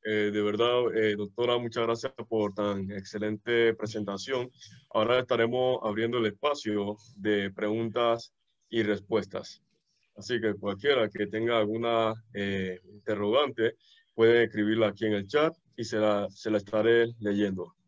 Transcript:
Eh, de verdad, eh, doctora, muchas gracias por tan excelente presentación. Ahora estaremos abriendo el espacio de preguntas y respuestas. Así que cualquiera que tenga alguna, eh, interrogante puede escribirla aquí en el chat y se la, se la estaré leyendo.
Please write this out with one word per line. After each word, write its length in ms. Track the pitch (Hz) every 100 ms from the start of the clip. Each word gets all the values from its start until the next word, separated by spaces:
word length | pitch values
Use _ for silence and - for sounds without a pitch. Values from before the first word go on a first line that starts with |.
| 107
Eh, 220 | 107 104
de 100 | 104
verdad, 520 | 104 104 120 123 120 110
eh, 200 | 107 104
doctora, 420 | 101 - 120 120
muchas 260 | 120 120
gracias 300 | 113 117 131 - 113
por 240 | 113 104
tan 380 | 98 104 98 95
excelente 800 | 101 95 104 107 107 - 117 117
presentación. 760 | 110 104 110 101 98 131 131 123 _ - - _
Ahora 280 | - 110 127
estaremos 600 | 127 120 117 123 127 127
abriendo 380 | 110 104 113 123
el 80 | 110
espacio 720 | 98 147 143 110 104 101 107 - -
de 340 | 101 104 98
preguntas 800 | 95 104 113 117 117 120 117 - _ _ _ _
y 140 | 117
respuestas. 800 | 104 101 - 110 95 - - - _ _ _ _ _ -
Así 240 | - 120
que 140 | 107
cualquiera 560 | 101 104 95 143 139 107
que 160 | 104 101
tenga 320 | 107 117 117
alguna, 560 | 107 110 117 117 113 113 -
eh, 460 | 101 101 98 95 92 -
interrogante 840 | 104 - 107 104 123 147 113 113 - _ - _
puede 300 | - 113 120
escribirla 460 | 113 107 104 110 107
aquí 160 | 104 107
en 80 |
el 140 | 104 98
chat 280 | 147 156 165 _ -
y 80 |
se 140 | - 110
la, 300 | 107 101 101
se 220 | - 113
la 80 | 107
estaré 480 | 98 110 110 117 117 117
leyendo. 560 | 104 101 101 95 87 _